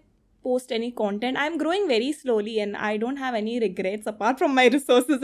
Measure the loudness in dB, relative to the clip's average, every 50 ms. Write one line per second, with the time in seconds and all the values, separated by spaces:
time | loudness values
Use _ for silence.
0 | _ _ _ _ _ _ _ _ -4 -2 -2 -2 -2 -4 -4 -4 -4 -4 -4 -4
1 | -2 -2 -2 -2 -4 -2 -2 -2 -2 -2 -2 -2 -2 0 0 0 0 0 0 0
2 | 0 -2 -4 -6 -2 -2 0 0 0 -2 -2 -2 -2 -4 -4 -4 -4 -4 -2 -2
3 | -4 -4 -6 -6 -6 -4 -4 -4 -4 -2 -2 -2 -2 -2 -2 -2 -4 -4 -4 -6
4 | -6 -8 -6 -2 0 0 2 2 2 2 6 6 6 6 6 4 4 4 4 4
5 | 4 4 2 4